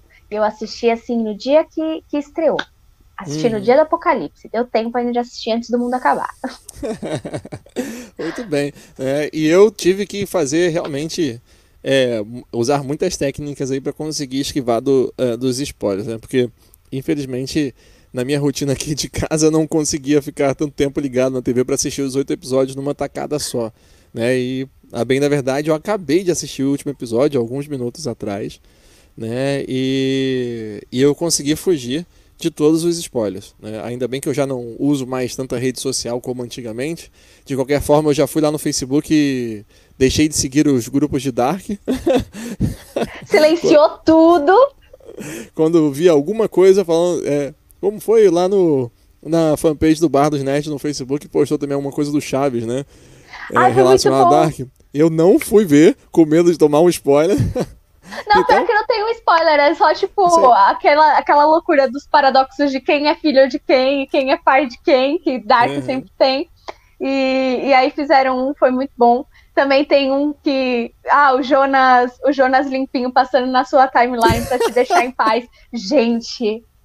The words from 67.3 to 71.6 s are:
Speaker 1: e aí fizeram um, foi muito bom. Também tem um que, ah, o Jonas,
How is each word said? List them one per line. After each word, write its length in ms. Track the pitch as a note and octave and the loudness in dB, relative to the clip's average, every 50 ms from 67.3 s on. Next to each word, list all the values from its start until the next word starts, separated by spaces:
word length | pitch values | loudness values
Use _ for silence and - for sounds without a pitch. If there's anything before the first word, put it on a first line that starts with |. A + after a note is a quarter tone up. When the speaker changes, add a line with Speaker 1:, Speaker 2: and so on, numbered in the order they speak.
| C4 C4 C4 C4 B3+ A3 - | 0 0 0 -2 -2 -2 0
Speaker 1:
e 80 | C4+ C4+ | 2 2
aí 160 | B3+ C4 D4 | 4 2 0
fizeram 580 | - D#4 D4 C#4+ D#4+ C4+ C4 C4 C4 B3+ B3+ C4+ | -2 -6 0 2 2 2 4 2 0 -2 -2 -4
um, 40 | D4 | 0
foi 160 | - D#4+ B3+ | 0 0 2
muito 220 | B3+ B3+ C#4 - _ | 2 0 -4 -6 _
bom. 300 | - A#3+ A#3+ A#3+ B3+ - - _ - _ _ _ | 2 4 4 4 2 -2 -8 _ -20 _ _ _
Também 280 | E4 C#4 C#4 C4+ C4+ D4+ | 0 2 2 2 2 2
tem 280 | - E4 C#4 C#4 C4 | 4 2 2 2 2
um 200 | C4+ C#4 C#4+ D4 D4 | 0 0 0 -2 -4
que, 600 | - _ D#4 C4+ C4+ C4 B3+ B3 A#3 A#3 - - _ _ A#3+ | -4 _ -2 -2 0 0 -2 -2 -2 -4 -6 -10 _ _ 2
ah, 240 | - C#4+ D4 C#4 C4 | 2 4 4 4 2
o 80 | C4 | 0
Jonas, 720 | C#4 A#3 D4 C4+ | 0 2 2 2